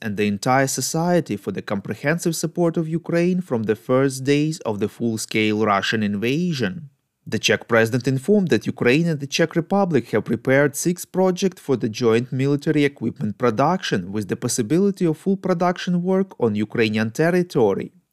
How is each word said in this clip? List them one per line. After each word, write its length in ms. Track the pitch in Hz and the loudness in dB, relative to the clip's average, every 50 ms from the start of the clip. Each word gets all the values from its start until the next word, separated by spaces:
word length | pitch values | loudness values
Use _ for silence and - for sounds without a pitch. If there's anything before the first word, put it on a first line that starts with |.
| - | -8
and 140 | 110 104 | -6 -2
the 100 | 92 104 | 0 0
entire 400 | 104 101 98 - 127 127 135 135 | 0 0 -2 0 2 2 4 2
society 680 | 135 - - 131 - - 160 170 180 180 170 - - 104 | 2 0 -4 -4 -4 -2 -2 0 2 2 2 0 0 -4
for 140 | 98 - 110 | -6 -6 -6
the 120 | 95 - - | -8 -8 -6
comprehensive 760 | - 107 101 - - 113 - - 143 165 175 - 180 160 | -6 -6 -6 -6 -6 -8 -4 -2 -2 -2 0 0 -2 -2
support 400 | - - 165 - 180 175 170 165 | -2 -4 -4 -2 0 0 0 0
of 180 | 175 160 156 160 165 | -2 -2 -2 -4 -6
Ukraine 400 | - - 170 165 170 180 185 180 | -4 -2 0 0 2 2 0 0
from 220 | 180 - 131 113 110 | -2 -2 -4 -2 0
the 120 | 101 107 104 - - | 0 -2 -2 0 0
first 360 | 127 131 135 139 131 131 131 | 2 2 2 2 0 -2 0
days 340 | 135 143 143 147 156 156 - - - | 2 2 2 2 0 -2 -4 -4 -4
of 120 | 107 98 | -2 -2
the 100 | 107 101 - | -2 -4 -4
full-scale 680 | - 117 117 113 107 - - - 110 110 107 107 107 110 | -4 -4 -2 -2 -4 -6 -4 -2 0 2 2 2 2 2
Russian 380 | 104 101 98 95 - 117 110 107 | 2 2 2 2 0 0 0 0
invasion. 880 | 101 101 101 104 117 139 165 180 180 160 127 117 92 90 87 147 139 - _ _ _ _ _ _ | -2 -2 -2 -2 0 0 0 0 -2 -2 -2 -2 -4 -4 -6 -12 -16 -18 _ _ _ _ _ _
The 120 | - 110 107 | -6 -6 -2
Czech 280 | - - 107 101 - - | 0 2 0 0 0 2
President 380 | 117 113 113 113 120 127 113 | 2 4 4 4 2 0 0
informed 420 | 139 131 131 131 - 208 208 190 147 | 0 -2 0 0 2 2 2 4 4
that 160 | 131 107 - - - | 2 2 0 -2 -4
Ukraine 340 | - 123 120 127 156 170 170 | 0 2 2 4 4 2 0
and 100 | 160 143 | -2 -2
the 140 | 143 139 - | -4 -6 -2
Czech 200 | - 170 160 - | 0 0 0 0
Republic 540 | 175 156 - 196 202 196 180 156 123 117 - | -2 -2 0 0 0 2 2 2 0 0 0
have 160 | - 107 101 - 113 | -2 -2 -2 -2 -4
prepared 440 | 110 - 131 131 139 147 147 131 | -2 0 2 4 4 4 2 0
six 300 | - - 175 180 - - | -2 -2 -2 -2 -2 -6
projects 560 | - - 180 190 185 185 180 196 185 175 - - | -6 -2 0 2 2 2 0 -2 -4 -4 -4 -2
for 80 | - 135 107 | -2 -2 0
the 100 | 127 117 | 0 -2
joint 420 | 107 117 123 113 110 117 123 - | -4 0 2 2 4 2 2 0
military 540 | 139 127 135 139 143 143 - 165 151 151 143 | -2 -2 0 0 0 0 0 0 2 2 2
equipment 540 | 139 139 - - - - - - 107 101 - | 0 0 -2 -6 -6 -4 -4 -6 -6 -4 0
production, 760 | 123 120 110 107 135 156 185 185 - - 151 104 87 92 98 | 0 0 2 2 2 2 2 0 -2 -2 -4 -4 -4 -4 -6
with 160 | 107 104 90 | -6 -4 -4
the 80 | 113 | -4
possibility 720 | - - 120 - - 113 104 147 175 202 202 190 - 185 | -4 -4 -4 -2 -2 -2 0 0 2 2 0 0 0 0
of 100 | 165 156 | -2 -2
full 220 | - - 190 196 196 | -2 -2 -2 -2 -2
production 640 | - 185 180 170 180 175 180 - - 185 180 175 175 | 0 -2 0 2 2 0 0 -2 -2 -2 -2 -2 0
work 360 | 185 190 190 196 190 - - | 0 0 0 0 -2 -2 -2
on 160 | 123 117 104 | 0 0 0
Ukrainian 560 | 104 107 104 - 117 113 110 107 110 113 113 | 0 -2 -2 0 0 0 2 2 0 -2 -2
territory. 840 | 110 - 156 170 180 180 175 180 - 151 117 101 95 - - - - _ _ _ | 0 0 2 2 2 2 0 0 2 2 2 2 2 0 -4 -8 -12 _ _ _